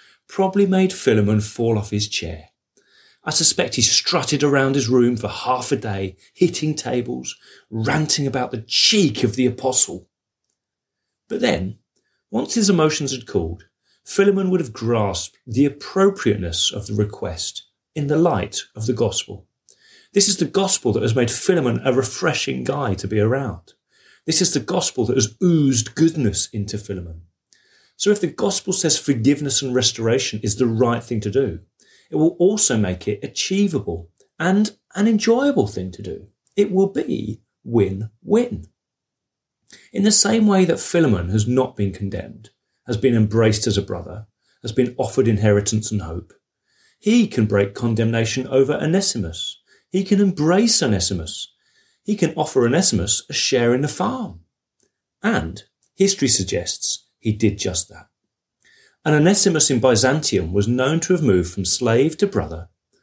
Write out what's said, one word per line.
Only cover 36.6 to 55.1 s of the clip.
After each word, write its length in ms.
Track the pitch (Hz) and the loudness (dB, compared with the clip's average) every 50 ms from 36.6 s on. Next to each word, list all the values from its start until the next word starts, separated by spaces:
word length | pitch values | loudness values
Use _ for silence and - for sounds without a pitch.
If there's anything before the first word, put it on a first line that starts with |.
| 202 - | 0 2
will 180 | 180 190 196 190 | 2 2 2 2
be 520 | - - - 285 - - - 107 107 - _ _ _ _ - | 0 -4 -4 -4 -4 -4 -4 -6 -8 -10 _ _ _ _ -6
win-win. 1040 | 120 117 113 95 92 95 98 110 110 _ _ - 160 202 233 240 247 - - 85 - _ _ _ _ _ _ _ _ _ _ _ _ _ _ _ _ _ _ _ _ - - _ _ | 0 2 2 2 2 0 -6 -8 -10 _ _ -4 0 2 2 0 0 -4 -10 -12 -14 _ _ _ _ _ _ _ _ _ _ _ _ _ _ _ _ _ _ _ _ -20 -20 _ _
In 120 | - 196 196 | -2 2 2
the 80 | 214 | 4
same 340 | 202 - - 208 220 226 214 | 4 4 4 4 4 4 4
way 180 | 208 196 190 185 | 4 6 4 4
that 140 | 165 - - | 4 2 -2
Philemon 500 | - - - 170 160 131 101 90 85 90 | -2 -2 2 2 4 4 2 0 0 0
has 180 | 104 110 107 | 0 0 2
not 280 | 123 123 131 127 - - | 2 2 2 0 0 -2
been 160 | - 101 95 | -4 -4 -4
condemned, 600 | - - 101 98 - - - - 110 - - - _ _ _ _ _ _ _ | -4 -6 -8 -6 -6 -8 -10 -10 -14 -20 -20 -20 _ _ _ _ _ _ _
has 120 | - 113 | -6 -2
been 180 | 107 135 127 120 | 0 2 2 4
embraced 500 | 113 107 104 107 113 110 110 104 107 - | 4 2 4 4 4 4 4 4 2 0
as 140 | 113 98 101 | 0 0 0
a 20 | |
brother, 460 | 98 - 95 87 85 85 85 110 107 _ _ _ _ _ _ _ | -2 -4 -6 -10 -10 -12 -14 -14 -16 _ _ _ _ _ _ _
has 100 | - 117 | -12 -4
been 220 | 110 127 120 113 - - | 0 0 0 0 0 -4
offered 280 | 120 110 - 139 127 | -4 -2 0 2 2
inheritance 640 | 117 107 104 110 107 101 104 104 - 110 107 - - | 2 2 4 4 4 4 4 2 0 -2 -2 -2 -4
and 120 | 107 98 85 | -6 -6 -6
hope, 300 | 82 82 90 - _ _ _ _ _ _ _ _ _ _ _ _ _ _ _ | -6 -10 -10 -12 _ _ _ _ _ _ _ _ _ _ _ _ _ _ _
he 260 | - 208 233 240 214 | 0 2 4 4 4
can 220 | - - 123 107 | 2 2 0 0
break 260 | 104 101 101 101 101 - | 2 2 2 0 0 -2
condemnation 720 | - 120 117 113 113 113 113 113 113 113 113 - 131 127 | -4 -2 -2 0 0 0 0 0 0 -2 -2 -2 -4 -2
over 280 | - 131 135 135 139 147 | 0 2 2 4 2 0
Onesimus. 840 | - 143 156 170 196 202 - - 117 90 80 82 - - - - _ _ _ _ _ _ _ | -2 0 0 0 0 0 0 -2 -4 -4 -6 -6 -8 -10 -10 -10 _ _ _ _ _ _ _
He 140 | - 190 185 | -2 -2 0
can 180 | - 202 196 | 2 2 2
embrace 640 | 202 190 - 143 151 160 190 202 240 226 - - 156 | 2 2 0 0 2 2 4 4 4 4 2 2 2
Onesimus. 680 | 113 104 90 - - 98 82 82 - - - - - _ _ _ _ _ _ _ _ _ _ - | 2 0 0 0 -2 -4 -6 -6 -8 -10 -12 -12 -14 _ _ _ _ _ _ _ _ _ _ -6
He 120 | 208 214 | -4 -2
can 200 | - - - - | 0 0 -2 0
offer 280 | - 156 - - 131 120 | -2 -4 -2 2 2 2
Onesimus 600 | 117 135 180 190 - - 90 85 - - - - | 4 4 2 2 2 0 0 0 -2 -4 -4 -6
a 60 | - 147 | -8 -6
share 400 | - - - 131 120 120 120 123 | -4 -2 0 2 2 2 2 2
in 80 | 131 | 2
the 60 | 147 | 0
farm. 540 | 147 - - 190 220 262 262 214 - 90 82 _ _ _ _ _ _ _ _ _ _ _ _ _ _ | -2 -4 -4 -4 -4 -4 -6 -8 -10 -12 -16 _ _ _ _ _ _ _ _ _ _ _ _ _ _